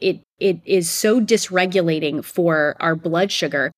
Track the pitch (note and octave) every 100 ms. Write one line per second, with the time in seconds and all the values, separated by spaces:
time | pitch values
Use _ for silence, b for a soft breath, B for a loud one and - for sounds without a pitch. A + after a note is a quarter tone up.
0 | F#3 - _ - F#3+ E3+ - F#3 E3 -
1 | G#3+ B3 G#3+ A3 - F#3 F#3 F#3 E3+ D#3
2 | D3+ C#3+ - - E3+ D#3 D3 - E3 D#3+
3 | E3 E3 G3+ - D3+ C#3 C#3